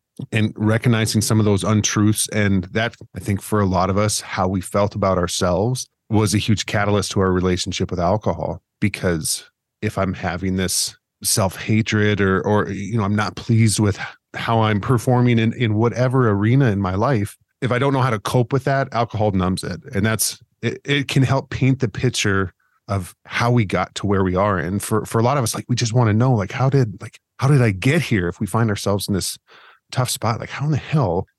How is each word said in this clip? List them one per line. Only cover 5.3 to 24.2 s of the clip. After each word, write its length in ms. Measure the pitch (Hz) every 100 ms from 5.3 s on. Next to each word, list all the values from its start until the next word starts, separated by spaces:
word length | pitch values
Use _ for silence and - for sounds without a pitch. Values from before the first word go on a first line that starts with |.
| - 92 87 113 127 - _ -
was 260 | 107 107
a 40 | 104
huge 260 | - 101 -
catalyst 440 | 107 101 101 90
to 80 | 107
our 100 | 95
relationship 600 | 92 92 90 - - 90
with 100 | 90
alcohol. 640 | 87 107 - 80 85 82 - _
Because 680 | 101 - 95 82 65 - - _ _ _
if 160 | - -
I'm 160 | 95
having 420 | 92 92 85 95 92
this 400 | 90 - - - _ _
self-hatred 960 | - - 95 - - 110 110 107 104 101
or, 200 | 95 95
or, 300 | - 104 95
you 260 | 98 98 117
know, 80 |
I'm 120 | 98 104
not 200 | 101 -
pleased 440 | - 113 113 101
with 180 | 104 98 - - _
how 280 | - - 113
I'm 180 | 110 104
performing 580 | - 123 - 123 123 117
in, 140 | 110
in 220 | 117 117
whatever 540 | 107 117 113 127 131 117
arena 380 | 98 107 135 131
in 80 | 98
my 160 | 95 95
life, 400 | 120 117 101 - _ _
if 100 | 123
I 80 | 120
don't 140 | 139
know 100 | 135
how 80 | 131
to 80 | 107
cope 340 | - 131 120
with 120 | 135
that, 280 | 143 135 135
alcohol 380 | 113 120 104 107
numbs 320 | 95 92 92
it. 180 | - 85 -
And 100 | 98
that's, 360 | 110 110 - - _ _
it, 200 | 117 -
it 240 | - 143 135
can 140 | 143
help 280 | 127 135 -
paint 280 | - 127 135
the 100 | 113
picture 640 | - 127 - 107 98 92 - _ _ -
of 260 | 98 87 - -
how 260 | - 117
we 120 | 120
got 300 | 98 90 92
to 120 | - 101
where 180 | 98